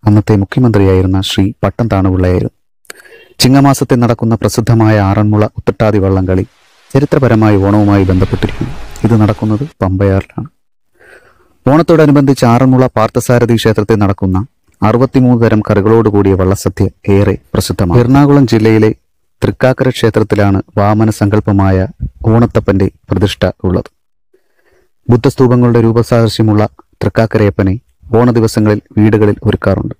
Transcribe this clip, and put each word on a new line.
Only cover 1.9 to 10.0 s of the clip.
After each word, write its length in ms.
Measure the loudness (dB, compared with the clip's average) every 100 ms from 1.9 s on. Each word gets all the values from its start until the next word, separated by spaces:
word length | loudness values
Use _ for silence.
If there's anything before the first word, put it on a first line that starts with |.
താണുപിള്ളയായിരുന്നു. 640 | -2 -2 0 0 0 -4 _ _ _ _ -20 -20 -20 -20 _
ചിങ്ങമാസത്തിൽ 560 | 2 2 2 0 0 0
നടക്കുന്ന 320 | 0 -2 -2 -2
പ്രസിദ്ധമായ 560 | -2 -4 0 2 2 2 2
ആറന്മുള 340 | 0 0 0 -2 -4
ഉത്രട്ടാതി 400 | -6 -2 -2 0
വള്ളംകളി 400 | 0 -2 -2 -2 -4 _ _ _ _
ചരിത്രപരമായി 640 | -4 0 0 2 2 2 2 2
ഓണവുമായി 380 | 2 2 2 2
ബന്ധപ്പെട്ടിരിക്കുന്നു. 640 | 0 -2 -2 -4 -6 -10 -10 -14 -6
ഇത് 100 | -2 0
നടക്കുന്നത് 420 | 0 -2 -4 -4 -6 _
പമ്പയാറിലാണ്. 680 | -4 -2